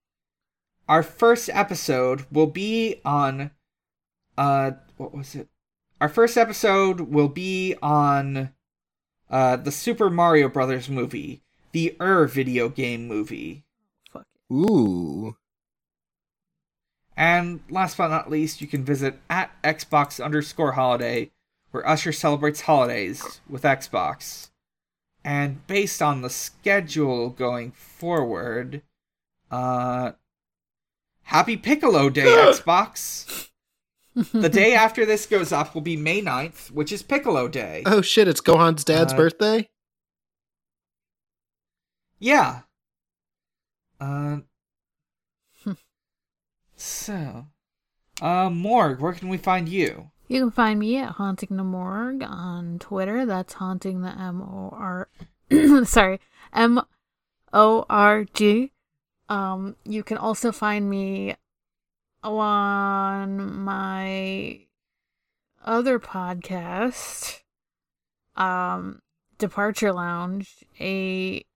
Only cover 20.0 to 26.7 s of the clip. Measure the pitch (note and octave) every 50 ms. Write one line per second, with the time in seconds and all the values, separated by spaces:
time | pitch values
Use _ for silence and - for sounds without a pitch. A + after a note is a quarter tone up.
20 | C#3+ - - - B2 D3 D3+ D3+ D3 D3 - - D#3+ C#3+ C3 C3+ C3 B2+ B2 A#2+
21 | B2 A#2 A#2+ A#2+ A2 - _ _ _ _ _ _ _ _ - B2+ - - D#3 D3+
22 | - E3+ D3+ - - D#3+ D3 C#3+ D3 D3+ D3 - - - D#3 C#3+ B2+ B2 A#2+ A2
23 | G2+ F2+ G2+ - - - - - _ - C#3 C3 - D3+ C3+ C3 - - - G2+
24 | F2+ D2+ - - - - - - - - _ _ _ _ _ _ _ _ _ _
25 | _ _ _ _ - C#3+ C#3+ C#3+ C#3+ C#3+ C3+ C3+ - - F#3+ G3+ G#3 G3 - -
26 | E3 D3 C#3+ C3 B2+ B2+ - - - - - _ - G3+